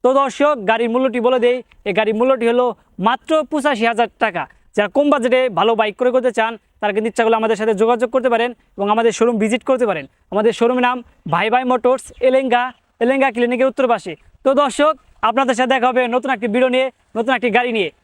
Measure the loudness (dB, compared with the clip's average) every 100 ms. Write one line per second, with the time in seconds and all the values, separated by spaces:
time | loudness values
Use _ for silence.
0 | 2 2 0 0 0 2 0 0 0 0
1 | 0 0 0 2 0 -2 -6 _ -4 -2
2 | 0 0 0 2 2 2 0 -4 _ -2
3 | -2 -2 -2 -2 0 -2 -2 0 0 0
4 | -2 _ -4 -4 -10 _ _ -2 0 2
5 | 2 2 2 0 0 0 0 0 -2 0
6 | -2 0 0 -2 -4 -6 _ _ -4 -2
7 | -4 -2 0 2 0 0 -2 0 0 0
8 | 0 0 0 0 -2 -6 _ -6 -2 2
9 | 0 2 0 2 0 -2 -2 0 0 -2
10 | -8 _ _ 0 0 2 0 2 -2 -2
11 | -12 _ -4 -2 0 0 0 0 2 0
12 | -4 -2 0 2 0 -2 -2 -10 _ _
13 | -2 2 0 0 -2 0 -2 0 0 0
14 | -4 -16 _ _ 0 2 0 2 0 0
15 | _ _ -2 0 0 0 0 2 2 0
16 | 0 -2 -2 -4 -2 0 0 0 -2 _
17 | _ -6 -2 0 0 0 0 -2 -4 _